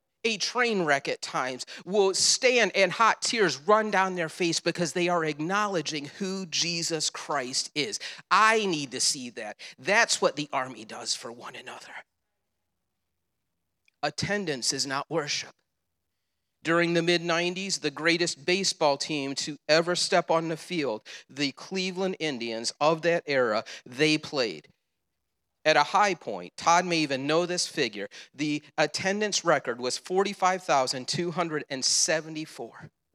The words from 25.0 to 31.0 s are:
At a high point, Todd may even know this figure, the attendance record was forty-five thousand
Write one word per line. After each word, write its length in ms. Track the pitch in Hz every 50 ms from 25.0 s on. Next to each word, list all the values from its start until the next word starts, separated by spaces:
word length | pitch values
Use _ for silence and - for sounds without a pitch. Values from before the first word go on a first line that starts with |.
| _ _ _ _ _ _ _ _ _ _ _ _ -
At 100 | 151 156
a 60 | 151 147
high 300 | - - 190 208 202 185
point, 400 | - - 123 104 90 90 87 -
Todd 300 | - - 165 170 175 185
may 120 | 180 170
even 280 | 160 156 135 139 131 135
know 220 | 143 156 165 175
this 180 | 170 180 170 -
figure, 420 | - - 165 131 117 104 101 98 - - - - - _
the 260 | 123 147 151 147 151 - - _
attendance 680 | - 151 147 - - - 190 202 208 214 208 180 - -
record 380 | 170 156 139 - 131 117 120
was 160 | 123 127 -
forty-five 640 | - - - 185 190 202 202 202 - 185 180 185 185
thousand 460 | - - 151 139 131 127 - 131